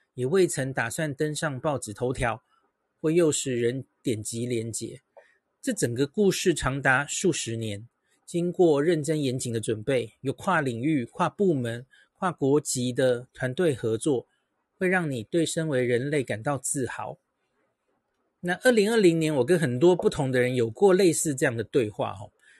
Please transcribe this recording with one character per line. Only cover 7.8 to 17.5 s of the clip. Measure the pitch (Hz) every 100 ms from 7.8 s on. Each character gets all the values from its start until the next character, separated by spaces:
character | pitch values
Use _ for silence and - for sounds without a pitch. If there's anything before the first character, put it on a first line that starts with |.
| 117 _ _ _ -
经 | 175 175
过 | 175 170 143
认 | 156 160
真 | 143 156
严 | 135 127
谨 | 123
的 | 113
准 | 113 107
备， | 107 127 113 _
有 | 131
跨 | - 196 170
领 | 135 113
域、 | 143 147 117
跨 | - 165
部 | - 196
门、 | 143 120 117 - _ _ _
跨 | 185
国 | - 135 147
籍 | - 127 123
的 | 123 131 120 123
团 | - 131
队 | 131 175 117
合 | 113 113
作， | 160 120 - _ _ _ _ _
会 | 185
让 | 185 156
你 | 123
对 | 107 170 151
身 | 165 160
为 | 131 123
人 | 120 143
类 | 147
感 | 120 110
到 | 143 139
自 | - 143 117
豪。 | - 113 151 _ _ _